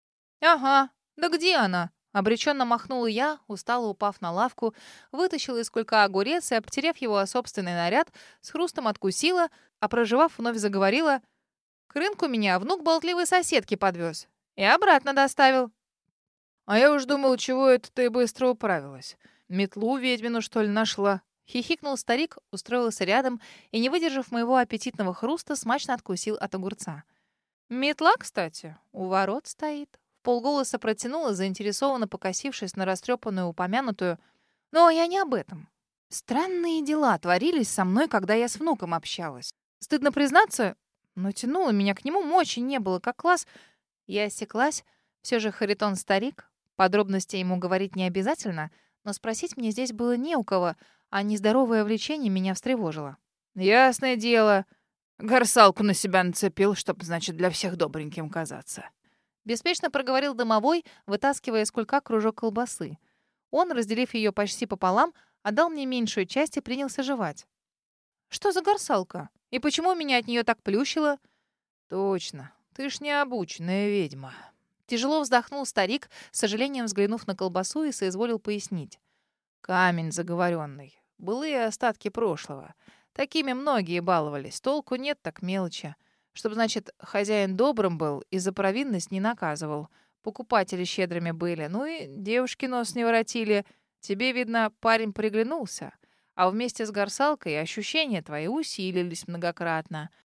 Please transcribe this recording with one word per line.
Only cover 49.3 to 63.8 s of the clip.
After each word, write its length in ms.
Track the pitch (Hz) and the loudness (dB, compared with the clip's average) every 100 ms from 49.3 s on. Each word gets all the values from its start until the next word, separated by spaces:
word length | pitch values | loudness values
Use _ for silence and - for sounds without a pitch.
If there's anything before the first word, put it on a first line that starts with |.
| 220 349 - | -4 -6 -4
мне 140 | 226 | -4
здесь 220 | 214 254 | -2 -4
было 260 | 214 240 240 | -2 0 0
не 180 | 285 311 | 0 -2
у 80 | |
кого, 320 | 214 190 175 156 _ _ - | 0 0 0 -2 _ _ -6
а 140 | 196 | -4
нездоровое 600 | 208 214 214 247 247 220 | -2 2 4 4 4 4
влечение 460 | 208 214 - 311 233 | 2 0 -2 -2 0
меня 240 | 190 190 | 0 0
встревожило. 640 | 180 247 254 175 156 143 139 _ _ _ | -2 -2 -2 -2 -4 -8 -12 _ _ _
"Ясное 640 | 190 185 233 262 240 262 247 | -2 4 8 6 6 0 0
дело. 500 | 233 233 214 196 196 _ _ _ _ - | 4 6 6 6 2 _ _ _ _ -10
Горсалку 640 | 220 254 233 247 208 - | 2 4 4 8 8 8
на 120 | 208 | 2
себя 280 | 185 202 185 | 2 2 2
нацепил, 500 | 180 170 196 - 196 | 2 0 -2 2 2
чтоб, 280 | 190 - 175 | 2 -4 -6
значит, 360 | 165 170 175 165 | -4 -6 -6 0
для 100 | 180 | 0
всех 280 | 170 190 175 | 0 -4 -2
добреньким 520 | 156 156 151 160 156 | -2 -2 -8 -8 -8
казаться", 560 | 165 156 139 - - - _ _ _ _ _ | -6 -8 -10 -12 -14 -14 _ _ _ _ _
беспечно 460 | 220 233 339 359 320 | -8 -4 -2 -2 -2
проговорил 440 | 277 254 262 285 | -4 0 0 0
домовой, 500 | 240 233 214 254 339 - - - | -2 2 2 4 0 -2 -18 -6
вытаскивая 560 | 202 277 277 - 220 | 0 0 0 -2 -2
из 80 | 214 | 0
кулька 300 | - 214 277 | -2 -2 -2
кружок 360 | - 226 220 220 | 0 0 0 -2
колбасы. 600 | 226 208 240 - - 151 _ _ _ _ - | -4 -4 -6 -6 -10 -12 _ _ _ _ -4
Он, 220 | 294 359 | 0 0
разделив 420 | 262 | 0